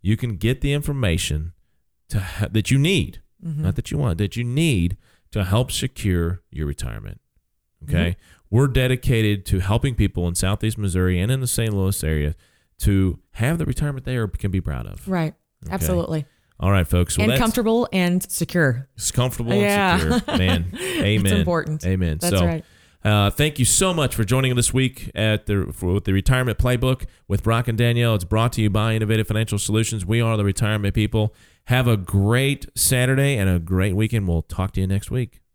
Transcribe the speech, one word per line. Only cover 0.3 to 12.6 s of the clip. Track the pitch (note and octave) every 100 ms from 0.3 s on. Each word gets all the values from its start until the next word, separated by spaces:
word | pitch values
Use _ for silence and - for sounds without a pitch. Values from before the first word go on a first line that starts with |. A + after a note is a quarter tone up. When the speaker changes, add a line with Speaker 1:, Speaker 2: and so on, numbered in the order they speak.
| F#2+
Speaker 1:
get | A#2 C3
the | C#3+
information | C#3+ D3 C#3 G#2+ D#2+ - D2+ D#2+ - _ _ _ _ _
to | G#2+
ha-, | F#2 - G#2
that | G#2+ -
you | C3+
need, | D#3 F#3+ F2 - _ _ E3+
Speaker 2:
Mm-hmm. | D3+
Speaker 1:
not | E3 D3+
that | -
you | D3
want, | C3+ E2
that | G2+ A2+
you |
need | A#2+ C3 E3 G#2+ E2+ F#2+ _ _ _
to | G#2+
help | F2+ G#2 B2+
secure | - C3 - G#2 F2 E2+ F#2 _
your | - D2
retirement. | C#2+ B1+ G#1+ G1+ G1+ _ _ _ _ _ _
Okay? | D2 E2 E2+
Speaker 2:
Mm-hmm. | F#2+ _ - _ A2+
Speaker 1:
We're | C#3
dedicated | B2+ B2+ B2+ - A#2 G#2+ G#2 -
to | F#2+
helping | F#2 A2 C#3+ A#2
people | G2+ - F2
in | F2
Southeast | F#2 G#2 A2 A2
Missouri | G2+ F2+ F#2 F2+
and | G2+
in | C3
the | B2+
Saint | - A2+
Louis | G2+ F#2+ F#2+
area | D#2 D#2 D2 - _ _